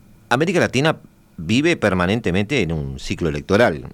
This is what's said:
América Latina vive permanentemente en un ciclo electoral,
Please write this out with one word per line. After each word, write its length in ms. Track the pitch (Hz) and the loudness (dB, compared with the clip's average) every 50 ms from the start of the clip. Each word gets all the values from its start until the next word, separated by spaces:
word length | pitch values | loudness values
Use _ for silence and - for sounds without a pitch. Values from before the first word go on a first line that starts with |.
| - - - - - - | -18 -20 -20 -14 -6 -2
América 320 | 120 131 160 175 175 175 | -2 0 0 0 0 0
Latina 380 | 120 101 - 127 147 160 151 - - - _ _ _ _ _ | 0 0 0 2 2 0 0 -2 -6 -20 _ _ _ _ _
vive 400 | - 80 78 110 131 151 175 165 | -10 -4 -2 0 2 2 2 0
permanentemente 840 | - - 104 92 92 87 90 107 120 110 98 85 98 104 110 147 127 | 2 2 2 2 2 2 2 0 0 0 0 0 0 0 0 0 0
en 120 | 92 78 82 | 0 0 -2
un 260 | 78 71 67 67 69 | -4 -4 -6 -8 -8
ciclo 300 | - - 95 - 90 78 | -8 -8 -6 -4 -2 -2
electoral, 580 | 71 73 69 - 95 107 120 104 82 69 - - | -2 -4 -2 0 2 4 4 4 2 -2 -8 -14